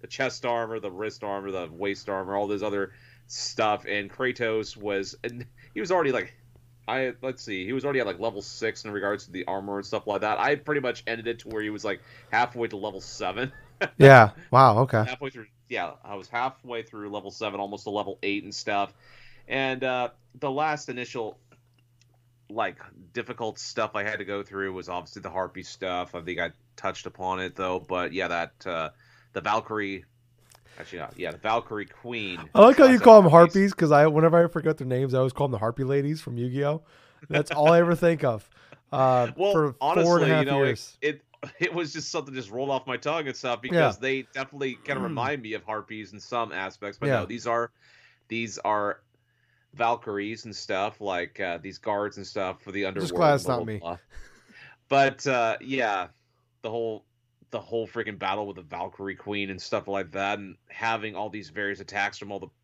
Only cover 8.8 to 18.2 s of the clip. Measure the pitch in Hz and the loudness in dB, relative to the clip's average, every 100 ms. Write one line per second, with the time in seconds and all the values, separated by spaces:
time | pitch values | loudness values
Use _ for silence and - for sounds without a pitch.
8.8 | 110 101 98 104 - 95 85 95 98 101 | -8 -4 -2 -4 -6 -8 -6 -6 -6 -8
9.8 | 98 107 104 101 107 - 127 147 120 147 | -6 -6 -4 -2 -2 0 0 -2 -2 -4
10.8 | 127 117 - 113 113 117 - 110 107 104 | -4 -6 -8 -6 -6 -8 -8 -6 -6 -6
11.8 | 107 92 - - - 110 120 123 117 104 | -6 -8 -10 -20 -4 0 0 -2 -6 -6
12.8 | 104 95 - - 95 98 135 - - - | -8 -8 -16 -8 -6 -4 -8 -8 -20 -8
13.8 | 185 - 139 135 107 - - 120 135 107 | -8 8 12 12 10 4 2 6 8 6
14.8 | 131 113 113 127 135 127 110 _ _ 117 | 2 0 -2 -4 -10 -12 -20 _ _ -6
15.8 | 85 - - 101 92 117 127 131 131 117 | -6 -8 -14 -14 -8 -6 -6 -6 -12 -10
16.8 | 113 110 104 101 98 - 107 98 101 101 | -10 -12 -10 -10 -10 -8 -6 -6 -8 -8
17.8 | - 104 98 95 | -6 -6 -6 -6